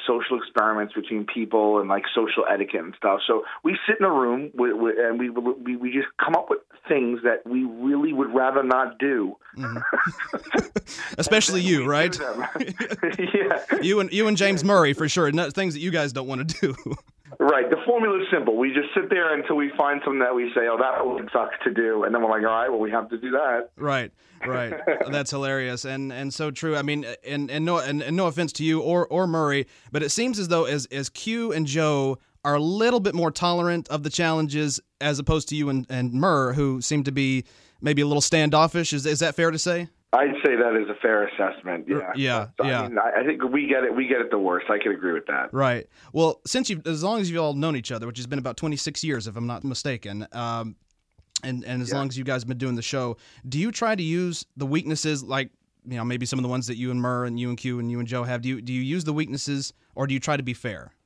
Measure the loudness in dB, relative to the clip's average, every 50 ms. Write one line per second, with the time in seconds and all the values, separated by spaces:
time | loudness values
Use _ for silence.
0 | 0 0 0 0 0 -2 -2 -4 -4 -2 0 2 2 4 2 0 -2 -4 -4 -6
1 | -4 -4 -4 -4 -4 -4 -4 -4 -2 0 2 4 4 6 4 4 4 2 0 0
2 | 0 0 0 0 0 2 2 0 0 2 2 0 0 -2 -4 -4 -6 -8 -6 -2
3 | 0 2 2 2 2 2 0 0 0 -4 -6 -2 -2 0 0 0 0 0 2 4
4 | 4 4 4 4 4 2 2 0 -4 -2 0 2 2 2 2 2 2 2 4 4
5 | 2 2 2 0 -2 -2 -2 -2 0 0 -2 -2 -4 -6 -4 -4 -2 -2 0 -2
6 | -2 -2 -2 -2 0 2 2 2 2 0 -2 -2 -4 _ -20 -6 -2 0 2 2
7 | 2 0 0 0 2 2 2 0 0 -2 0 0 0 -2 -2 -2 0 2 2 2
8 | 2 2 2 0 0 2 2 2 4 4 4 4 4 4 4 2 2 0 -2 -2
9 | 0 2 2 2 0 -2 -4 -10 -18 -16 -10 -8 -6 -6 -4 -4 -4 -2 0 0
10 | -2 -2 -4 -8 -10 -8 -10 -10 -6 -2 0 0 0 -2 -4 -8 -8 -8 -10 -10
11 | -10 -8 -4 -4 2 4 4 4 4 4 2 2 2 4 4 4 2 2 2 2
12 | 2 2 0 -2 -4 -4 -4 -4 -4 -4 -4 -4 -6 -4 -6 -6 -6 -6 -4 -2
13 | -2 -2 -2 -2 0 2 2 2 4 2 0 0 0 -2 0 2 2 4 4 2
14 | 2 2 2 2 4 4 4 4 4 4 4 4 4 6 6 6 6 6 4 2
15 | 0 0 2 2 4 4 4 2 0 0 -2 -2 -2 -2 -2 -2 -2 0 0 0
16 | 0 0 -2 -4 -6 -4 -4 -4 -4 -4 -6 -6 -6 -8 -8 -8 -8 -8 -8 -10
17 | -12 _ _ _ _ -10 -2 2 4 4 4 4 4 2 0 2 2 2 2 4
18 | 2 2 2 0 0 0 0 2 4 4 2 4 2 2 2 0 0 0 0 0
19 | 0 2 2 2 2 2 2 0 0 0 0 0 0 0 0 0 2 2 0 0
20 | 0 0 0 2 2 2 2 0 0 0 2 2 2 2 2 2 2 2 0 0
21 | 0 -2 -2 -4 -4 -2 0 0 0 -2 -4 -2 -2 0 0 2 2 2 2 2
22 | 2 2 2 2 2 2 2 2 2 2 2 2 2 0 0 0 0 0 -2 -2
23 | -2 -4 -6 -8 -4 -2 0 0 0 0 0 -2 -4 -6 _ -6 -4 -2 -2 -2
24 | -4 -6 -12 _ _ _ -14 -8 -6 -4 -4 -4 -4 -4 -6 -4 -2 -2 0 0
25 | -2 -2 -2 -4 -4 -4 -4 -4 -2 -2 -2 -2 -2 -4 -6 -6 -8 -8 -8 -6
26 | -8 -8 -8 -8 -8 -8 -6 -6 -6 -6 -6 -4 -2 -2 -2 0 0 -2 -2 -2
27 | -4 -8 -10 -12 -10 -6 -4 -4 -4 -4 -2 -2 0 2 2 0 0 0 -2 -2
28 | -2 -2 0 0 0 0 0 -2 -4 -4 -4 -2 0 2 2 2 2 2 2 2
29 | 2 2 0 0 0 2 2 2 2 2 2 0 -2 -4 -8 -20 -10 -6 -4 -2
30 | -2 0 0 0 0 0 0 -2 0 2 2 2 2 2 0 -2 -4 -6 -6 -6
31 | -6 -8 -8 -8 -6 -4 -4 -2 -2 -2 0 0 -2 0 0 2 2 2 2 2
32 | 2 0 -2 -4 _ _ _ _ 0 0 2 2 2 2 2 2 4 4 4 4
33 | 2 2 2 2 0 0 0 0 0 2 2 2 2 2 0 0 -2 -2 -4 -4
34 | -2 -2 0 0 2 2 2 2 0 0 0 0 0 -2 -2 -4 -8 _ _ -4
35 | -2 -2 0 0 2 2 2 2 0 -2 -2 -2 0 0 0 -2 -2 -2 -4 -2
36 | -2 0 0 2 2 4 4 4 2 2 2 2 2 0 0 -2 -2 0 0 0
37 | 0 0 0 0 2 2 2 0 -2 -6 -12 -20 -20 _ _ -4 0 2 2 4
38 | 4 4 2 2 2 4 4 4 6 6 6 6 6 4 2 0 -2 0 -2 -2
39 | 0 0 0 2 0 0 2 2 2 2 2 0 0 0 -2 -2 -4 -8 _ _
40 | _ _ 4 4 4 4 2 2 2 4 4 4 4 4 4 2 0 -2 -2 0
41 | 2 4 4 4 2 0 0 -2 -2 -2 -2 -6 -6 -6 -6 -4 -2 -2 -2 -2
42 | -2 -4 -4 -2 0 0 0 0 -2 -4 -2 -2 0 0 0 0 -2 -2 0 0
43 | 2 2 2 2 2 0 0 0 0 0 0 0 2 2 2 2 2 0 0 0
44 | 0 2 2 0 0 0 0 0 2 2 0 0 0 0 0 0 0 -2 -2 -2
45 | -2 -2 -2 -2 -4 -4 -4 -4 -4 -4 -2 0 0 0 0 -2 -6 -12 _ -20
46 | -14 -4 0 2 2 2 0 -2 -4 -4 -2 -2 0 -2 -4 -4 -4 -4 -4 -2
47 | -2 -2 0 0 -2 -2 0 0 0 0 0 0 0 0 -2 -2 -4 -6 -8 -8
48 | -8 -8 -10 -10 -8 -6 -6 -4 -4 -6 -6 -4 -4 -4 -4 -4 -6 -6 -6 -4
49 | -4 -2 -2 -2 -4 -6 -6 -6 -6 -6 -6 -6 -6 -6 -6 -4 -4 -6 -6 -6
50 | -8 -10 -10 -10 -10 -10 -8 -8 -6 -4 -4 -6 -6 -8 -12 _ _ _ _ _
51 | _ _ _ _ _ _ -10 -8 -6 -6 -6 -6 -6 -6 -6 -6 -4 -2 -2 -2
52 | -4 -4 -6 -6 -4 -4 -4 -4 -4 -6 -6 -4 -4 -4 -2 -4 -4 -4 -4 -4
53 | -4 -4 -6 -10 -14 -20 -20 -18 -10 -6 -2 -2 -2 -2 -2 0 0 0 0 0
54 | -2 -2 0 0 -2 -2 -4 -8 -10 _ -10 -6 -4 0 0 0 0 -2 -2 -2
55 | -2 -2 -2 -4 -4 -4 -4 -4 -4 -4 _ _ _ _ _ _ -12 -8 -6 -4
56 | -4 -2 -2 -4 -4 -2 -2 -2 -2 -2 -2 -2 -4 -4 -6 -6 -4 -2 -2 -2
57 | 0 0 0 -2 -2 -2 -4 -4 -4 -4 -4 -4 -4 -4 -4 -4 -4 -4 -4 -4
58 | -4 -4 -4 -4 -4 -4 -4 -4 -4 -4 -6 -6 -6 -4 -4 -4 -2 -2 -2 -2
59 | -2 -2 -2 -2 -2 -4 -4 -6 -4 -4 -4 -4 -4 -6 -10 _ _ _ -6 -4
60 | -2 -2 -2 -2 0 -2 -2 -2 -2 -4 -6 -6 -6 -8 -8 -10 -12 -18 _ _
61 | _